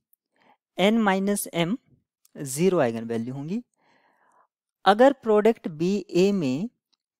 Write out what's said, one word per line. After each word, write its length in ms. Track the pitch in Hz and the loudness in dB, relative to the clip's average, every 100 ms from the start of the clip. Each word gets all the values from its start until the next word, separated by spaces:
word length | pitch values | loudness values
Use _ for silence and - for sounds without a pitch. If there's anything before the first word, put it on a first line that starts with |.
| _ _ _ _ _ _ _ - | _ _ _ _ _ _ _ 0
N 220 | 196 233 | 2 2
माइनस 480 | 208 190 196 202 - 170 | 2 0 0 -4 -4 -4
M 180 | 165 247 _ _ _ _ _ - | -4 -4 _ _ _ _ _ -12
ज़ीरो 440 | 139 135 185 175 | -8 -2 0 2
आइगन 240 | 123 113 | 0 -2
वैल्यू 300 | 113 117 117 | -6 -6 -6
होंगी। 280 | 139 151 220 - _ _ _ _ _ _ _ _ _ _ _ 190 | -8 -8 -8 -10 _ _ _ _ _ _ _ _ _ _ _ 0
अगर 280 | 214 269 262 | 4 4 4
प्रोडक्ट 440 | 226 208 214 - 202 | 0 2 2 0 -4
बीए 640 | 151 180 202 - 175 196 | -4 -2 -2 -2 0 2
में 380 | 202 135 135 226 - _ _ _ | 2 -2 -4 -6 -12 _ _ _